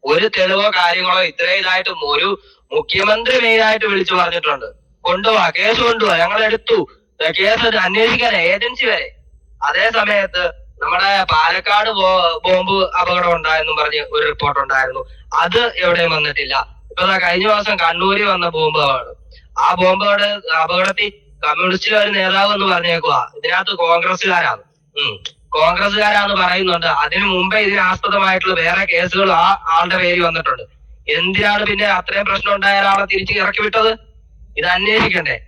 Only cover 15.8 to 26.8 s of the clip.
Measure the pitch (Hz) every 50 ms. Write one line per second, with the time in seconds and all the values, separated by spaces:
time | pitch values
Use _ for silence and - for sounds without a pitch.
15.8 | 180 180 175 170 170 165 160 156 151 147 143 - 147 - 143 131 - - - -
16.8 | - - - - 185 196 196 190 185 180 170 180 190 214 214 208 208 - 208 185
17.8 | 170 165 170 175 180 190 196 202 208 202 196 180 175 175 160 156 156 156 147 156
18.8 | 147 139 135 131 120 - - _ - - - - _ - - - 139 139 - 175
19.8 | 180 185 185 190 202 208 202 202 202 202 208 208 190 165 160 165 160 160 175 180
20.8 | 185 - 196 202 208 208 196 - _ _ - - - 151 151 170 180 185 185 190
21.8 | - - 220 214 202 208 208 196 190 185 190 196 196 208 208 202 196 180 180 175
22.8 | 170 175 170 170 160 - 143 139 - - - 147 147 170 - 180 190 196 202 175
23.8 | 170 165 170 170 180 180 185 180 190 196 180 175 165 123 113 104 - _ _ _
24.8 | _ _ _ 147 143 127 104 - - - _ _ _ _ - 156 156 165 170 -
25.8 | 202 202 202 208 214 208 208 208 202 202 202 196 190 180 180 185 190 185 180 170